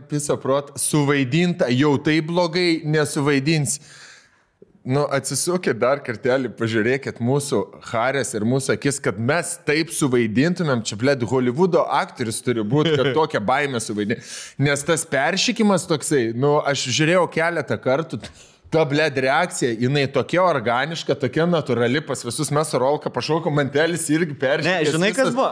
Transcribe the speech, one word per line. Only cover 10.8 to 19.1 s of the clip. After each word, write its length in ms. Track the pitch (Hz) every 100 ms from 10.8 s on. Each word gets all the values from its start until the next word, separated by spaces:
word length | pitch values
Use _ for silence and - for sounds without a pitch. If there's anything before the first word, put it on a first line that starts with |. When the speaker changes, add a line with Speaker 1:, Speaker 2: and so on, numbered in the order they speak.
Speaker 1:
čia, 120 | - 101
blėt, 280 | 127 135
Holivudo 640 | 110 131 123 123 185 165 -
aktorius 540 | 143 185 - 113 110
turi 180 | - 117
būt, 300 | 107 143 151
kad 180 | 147 135
Speaker 2:
<laughs> 40 | 131
Speaker 1:
tokią 220 | 156 127
baimę 400 | 101 135 143 120
suvaidin-. 400 | 107 104 104 113 - - - -
Nes 240 | 143 139
tas 240 | 139 160 -
peršikimas 840 | 135 147 185 - 220 208 185 -
toksai, 460 | 160 - 147 113
nu, 240 | 117 143 147
aš 240 | - 139 131
žiūrėjau 420 | 120 156 185 160
keletą 480 | 165 165 170 - 113
kartų, 400 | 135 135 160 117 - - - _ -
ta, 80 | 160
blėt, 320 | 156 143 156